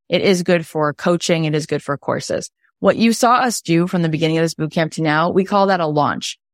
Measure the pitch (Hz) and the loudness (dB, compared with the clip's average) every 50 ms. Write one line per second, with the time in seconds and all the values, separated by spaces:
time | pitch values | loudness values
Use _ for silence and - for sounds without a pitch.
0 | _ - 170 180 - 196 185 175 170 180 180 170 160 - - 156 151 147 143 - | _ -4 -2 0 2 2 2 2 2 2 0 0 0 -2 -4 -2 -2 -2 -2 -2
1 | - 175 175 170 - - 175 165 160 151 151 156 160 - 147 143 - - 143 135 | 0 0 0 0 0 0 0 0 0 0 -2 -2 -2 -4 -4 -6 -4 -6 -8 -6
2 | - - 120 139 - - - - - - - _ _ _ _ _ - 196 - - | -4 -4 -4 -4 -4 -4 -4 -6 -6 -8 -14 _ _ _ _ _ 0 2 2 4
3 | 220 226 220 - - 233 247 254 262 247 196 - - - 165 165 175 180 - 180 | 2 2 2 2 2 2 2 2 2 0 -2 -4 -2 0 0 0 2 0 0 0
4 | 170 160 156 151 160 156 160 160 165 165 - - 156 151 - 175 160 151 - - | 0 0 0 0 0 0 0 0 0 -2 -2 -4 -6 -4 -2 -2 -2 -2 -2 -2
5 | 160 156 151 156 165 175 - 185 185 - 202 202 196 196 190 175 165 151 151 151 | -2 0 2 2 2 2 0 0 0 2 2 2 2 2 2 0 0 0 0 0
6 | 143 120 78 64 - - - - _ _ | 0 0 0 -4 -6 -10 -12 -14 _ _